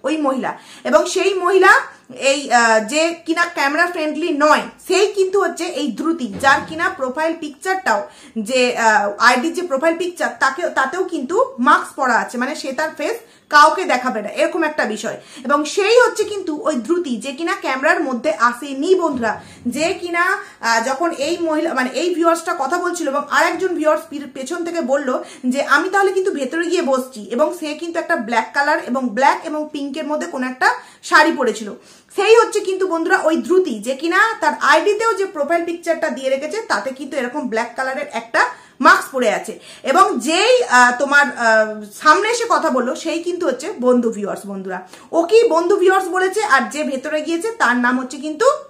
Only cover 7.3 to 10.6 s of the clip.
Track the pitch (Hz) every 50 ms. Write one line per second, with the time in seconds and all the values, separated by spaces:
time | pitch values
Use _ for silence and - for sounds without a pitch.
7.3 | 320 330 311 302 - - - 370 381 381 - 247 214 - - - - - - 254
8.3 | - 226 208 202 262 254 247 247 - - 233 220 214 202 202 202 202 - 226 240
9.3 | 247 247 269 330 339 359 359 269 269 269 311 330 330 349 359 349 - - 277 233
10.3 | - - 277 269 - 349